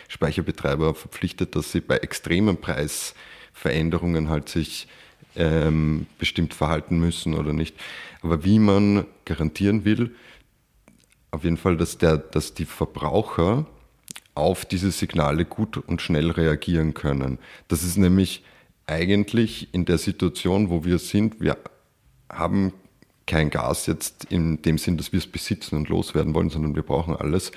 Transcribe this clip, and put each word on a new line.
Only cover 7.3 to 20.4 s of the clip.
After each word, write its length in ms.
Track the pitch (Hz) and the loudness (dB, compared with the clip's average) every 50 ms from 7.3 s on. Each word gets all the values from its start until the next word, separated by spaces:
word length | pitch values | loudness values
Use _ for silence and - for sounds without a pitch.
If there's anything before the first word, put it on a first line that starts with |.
oder 220 | 78 80 73 76 76 | -2 -2 -2 -2 -2
nicht. 200 | 78 82 - - - - - - - - - - - | -2 -4 -4 -8 -12 -16 -16 -14 -16 -16 -18 -14 -6
Aber 240 | - 80 85 76 85 | -2 0 0 2 4
wie 140 | 98 107 110 | 4 6 6
man 480 | 107 101 98 101 104 101 101 101 87 - - _ _ | 6 6 6 6 4 4 4 2 0 -2 -8 _ _
garantieren 640 | - 80 - 78 78 - - 98 101 107 107 - | -6 -2 -2 -2 -2 0 0 2 2 2 2 2
will, 280 | 104 107 110 120 117 - - - - - - _ _ _ _ _ _ _ _ _ - _ _ _ _ _ _ _ _ | 2 2 2 0 -4 -6 -12 -20 -20 -20 -20 _ _ _ _ _ _ _ _ _ -20 _ _ _ _ _ _ _ _
auf 140 | - 76 82 | -8 -2 0
jeden 120 | 85 85 | 0 0
Fall, 220 | - - 95 87 80 | 2 2 2 2 2
dass 180 | 87 - - | 0 -2 0
der, 220 | - 87 80 78 73 | 2 4 4 4 4
dass 340 | - - - 80 - - | 2 -2 -2 -2 -2 -2
die 140 | - - 80 | -6 -8 -8
Verbraucher 960 | - - - 82 - - - 76 73 76 107 107 - - - 85 95 113 143 151 - - - _ _ _ _ _ - - - - _ _ | -8 -6 -6 -6 -6 -4 -4 -2 0 0 0 0 0 0 2 2 2 2 0 -2 -4 -10 -20 _ _ _ _ _ -20 -20 -20 -20 _ _
auf 320 | 73 76 90 90 - - | 0 0 0 0 0 -4
diese 240 | - 98 87 95 95 | -4 -2 -2 0 -2
Signale 560 | - - - - - 85 76 73 76 82 85 | -2 -2 -4 -2 0 0 2 2 2 0 0
gut 320 | - - - 107 - - - | -2 -2 -4 -4 -4 -4 -6
und 240 | - - 87 82 | -6 -4 -4 -4
schnell 280 | - - 82 73 80 85 | 0 0 2 2 2 2
reagieren 640 | 85 85 80 78 76 76 - 92 85 80 80 78 | 2 2 2 2 2 0 0 0 0 2 2 0
können. 460 | 71 - - 71 69 67 67 67 64 - - - - - - - | -2 -2 -2 -2 0 0 -2 -4 -6 -8 -10 -16 -20 -18 -6 -4
Das 140 | - 73 | -2 -2
ist 140 | 90 87 - | -2 0 2
nämlich 480 | 101 92 90 92 98 92 - - - - - - - _ _ _ _ _ | 4 6 6 6 6 4 2 -2 -8 -14 -20 -20 -20 _ _ _ _ _
eigentlich 840 | - 78 82 90 95 101 104 101 - 113 117 113 110 - - - - | -6 -4 -2 0 2 2 2 2 2 2 2 2 0 -2 -8 -10 -4
in 140 | - 90 82 | -4 -2 2
der 100 | - 85 | 2 2
Situation, 720 | 80 - 101 90 - 92 85 - - | 2 0 -2 -2 0 -2 -2 0 0